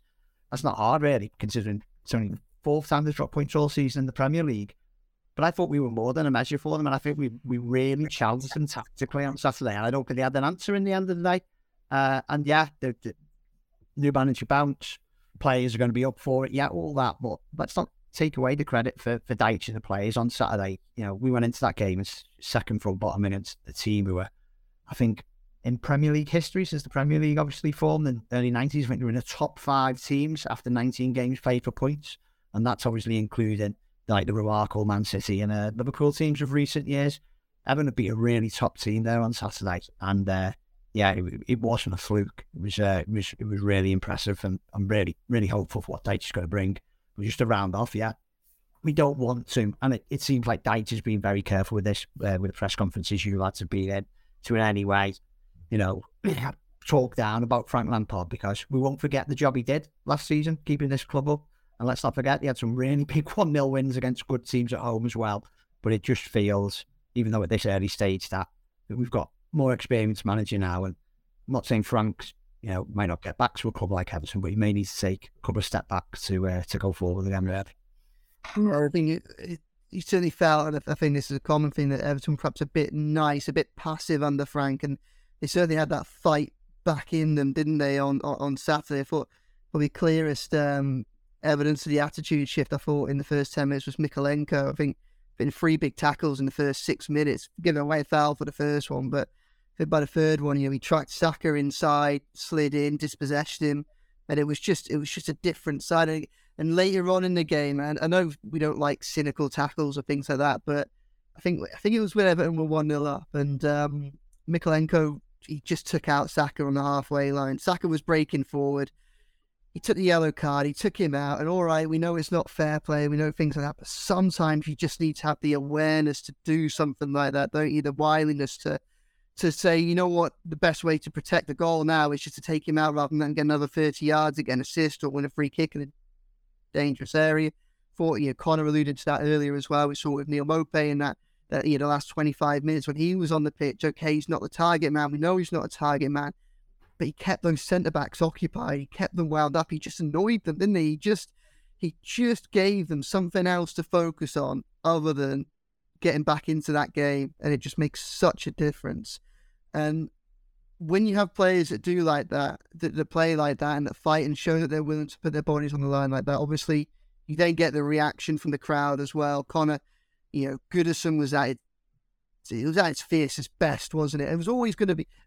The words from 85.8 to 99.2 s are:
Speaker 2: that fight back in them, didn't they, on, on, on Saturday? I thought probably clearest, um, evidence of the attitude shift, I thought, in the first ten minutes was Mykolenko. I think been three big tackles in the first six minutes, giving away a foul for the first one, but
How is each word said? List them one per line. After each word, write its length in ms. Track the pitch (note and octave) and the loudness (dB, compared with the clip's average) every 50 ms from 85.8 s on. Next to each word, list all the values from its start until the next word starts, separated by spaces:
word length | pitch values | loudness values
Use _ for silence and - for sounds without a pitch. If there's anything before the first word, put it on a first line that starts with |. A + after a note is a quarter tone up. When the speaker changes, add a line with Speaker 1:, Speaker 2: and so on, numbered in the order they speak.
| D#3 C#3+ | 0 0
Speaker 2:
that 160 | D#3 C#3 - | -2 -4 -6
fight 480 | - - - - F3 D3+ D3 D3 - _ _ _ _ - - - | -8 -8 0 2 4 4 4 2 -2 _ _ _ _ -12 -4 -2
back 280 | F3+ D#3 C3+ - - E3 | -2 -2 -2 -2 -2 0
in 220 | D#3+ D#3 D#3 D3+ | 0 2 2 2
them, 180 | D3 C#3 C#3 C3 | 2 2 2 2
didn't 240 | D3+ D#3 D3+ D#3 | 0 0 2 2
they, 220 | D3 C#3+ C#3 C#3 C#3 | 2 2 2 2 2
on, 240 | C#3 C#3 C#3 C3+ - | 0 0 0 0 -2
on, 120 | D3 C#3 - | -2 -4 -2
on 180 | C#3 C#3+ C3+ | -2 -4 -4
Saturday? 440 | C3 - - D3+ D3 - - D3 C#3 | -4 0 0 0 0 0 -2 -4 -4
I 40 | C#3 | -2
thought 240 | - E3 D3 C#3 - _ _ _ _ _ _ _ _ | -2 -2 -2 -2 -4 _ _ _ _ _ _ _ _
probably 200 | - D3+ D3 C#3+ | 0 0 0 0
clearest, 640 | - - F3+ E3 D#3+ D#3+ D#3+ D3+ C#3 - - - D#3+ | 0 2 2 4 4 4 2 0 -2 -4 -4 -2 0
um, 500 | D3+ D3 C#3+ C#3+ C#3 C#3 C#3 C3 C3 G#2 _ _ _ _ _ _ _ - | 0 2 2 0 0 0 0 -2 -2 -4 _ _ _ _ _ _ _ 0
evidence 420 | D3+ D3 C#3+ D3 D3+ D3+ C#3 - | 2 2 4 4 2 0 0 0
of 60 | D#3 | 0
the 100 | D3 D3 | 2 2
attitude 480 | D3 D3 - - D3+ - D#3+ D3 C#3+ - | 2 0 -2 -6 -4 0 0 0 0 0
shift, 240 | - D#3+ C3+ - D3 | 0 -2 -2 -2 -2
I 60 | C#3 | -4
thought, 320 | - - D3 C#3+ C3+ - | -2 0 0 0 0 0
in 80 | C#3 C#3 | -2 -2
the 60 | C#3+ | -2
first 280 | - D3+ C#3+ C#3 - - | 0 0 0 0 -2 -2
ten 160 | D3+ C#3+ C#3 | -2 0 0
minutes 160 | C#3 C3+ - | 0 -2 -4
was 120 | C#3+ - | -6 -4
Mykolenko. 760 | - D3+ C#3+ - C#3+ C#3 C#3+ D3 D3 D3 - D3+ C#3+ C#3 C#3 | -2 -2 -2 -2 0 0 0 0 0 -2 0 0 0 0 0
I 20 | C3+ | -2
think 240 | - D3+ C#3 - _ _ _ _ _ _ _ _ | -2 -2 -2 -2 _ _ _ _ _ _ _ _
been 140 | - A#2 C#3+ | -4 -2 -2
three 260 | - - E3+ D#3+ D#3+ | -2 0 2 2 2
big 200 | D#3 D#3+ C3+ - | 2 2 -2 -2
tackles 440 | - E3 D3 C#3 - E3+ D3+ C#3 C3+ | 0 0 0 0 0 0 -2 0 0
in 60 | C#3 | -2
the 60 | C3+ - | -2 0
first 340 | - D3 C#3 C3+ - - | 0 0 0 0 -2 -4
six 240 | - C3+ - - - | -4 -4 -4 -4 -2
minutes, 400 | D3 D3 D3+ D3 - - - - _ - | 0 0 2 0 0 -4 -6 -12 _ -2
giving 220 | E3 F3 D3+ D3 C#3+ | 0 0 2 2 0
away 180 | D3 D#3 D3+ | 0 0 0
a 40 | C#3 | 0
foul 300 | - D#3+ D3+ D3 D3 D3 | 0 2 2 2 2 0
for 120 | - D3+ | -2 -6
the 60 | C#3 - | -8 -4
first 380 | - D3 D3 D3 D3 - - | -2 -2 0 0 0 -2 -4
one, 200 | C#3+ C3+ C3+ C3 | -6 -4 -4 -2
but 180 | C#3 C#3+ | -2 -2